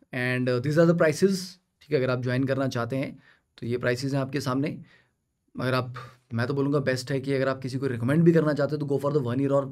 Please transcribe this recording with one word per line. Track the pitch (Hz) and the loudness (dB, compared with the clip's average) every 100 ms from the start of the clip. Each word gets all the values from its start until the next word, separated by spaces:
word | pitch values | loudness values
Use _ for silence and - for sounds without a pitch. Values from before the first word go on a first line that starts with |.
| _ 131 | _ -4
and, | 123 127 127 | -2 0 0
uh, | 123 | 0
these | 143 151 | 2 4
are | 165 | 6
the | 170 | 6
prices, | 160 147 196 190 - - _ _ | 4 4 2 0 -6 -16 _ _
ठीक | - | -2
है। | 143 | 0
अगर | 127 | 0
आप | 127 | 0
ज्वाइन | 123 127 135 | 0 0 0
करना | 131 131 | 0 -2
चाहते | 123 117 131 | -2 -4 -4
हैं | - - _ _ _ - | -6 -10 _ _ _ -10
तो | 120 | -6
ये | 123 | -2
प्राइसेस | 123 127 139 | -2 -2 -2
हैं | 139 | -2
आपके | 135 143 | -2 -4
सामने। | 120 131 151 - - _ _ _ _ _ _ - | -2 -2 -2 -6 -16 _ _ _ _ _ _ -6
अगर | 127 | -2
आप, | 127 120 - - - - | -2 -2 -8 -16 -20 -8
मैं | 117 120 | -4 -2
तो | |
बोलूँगा | 139 139 143 | 0 0 0
बेस्ट | - 127 - | 0 -2 -2
है | 139 | -4
कि | 139 | -2
अगर | 135 135 | 0 0
आप | 135 | -2
किसी | 127 127 | -6 -4
को | 135 | -4
रिकमेंड | 117 117 156 | -2 0 4
भी | 170 | 6
करना | 165 151 | 6 4
चाहते | 143 139 151 | 2 0 -2
हो | |
तो | 143 | -2
go | 139 | 0
for | 143 | 0
the | 143 | 0
one | 120 127 | 0 0
year | 139 | 2
or | 139 135 | 2 0